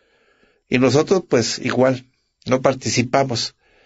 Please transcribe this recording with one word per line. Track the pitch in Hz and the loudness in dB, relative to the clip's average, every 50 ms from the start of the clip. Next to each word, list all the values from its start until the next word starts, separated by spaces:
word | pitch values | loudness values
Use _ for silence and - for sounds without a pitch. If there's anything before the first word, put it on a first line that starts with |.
| _ _ _ _ _ _ _ _ _ _ _ _ _ - | _ _ _ _ _ _ _ _ _ _ _ _ _ -4
Y | - 127 | 0 2
nosotros, | 127 131 120 143 160 151 202 190 175 - | 2 4 4 2 2 2 0 0 0 0
pues, | - 123 113 - - - | 0 0 0 0 -4 -6
igual, | 113 127 - 120 127 131 131 127 - _ _ _ _ _ _ _ - | -6 -4 0 2 2 2 0 -2 -6 _ _ _ _ _ _ _ -6
no | 110 123 131 | -2 -2 0
participamos. | 135 139 147 139 - 113 - 135 120 120 - 139 135 131 120 117 - - - _ _ _ _ _ _ | 0 0 -2 -2 -4 -4 -2 -2 -2 0 0 0 0 0 -2 -6 -6 -8 -12 _ _ _ _ _ _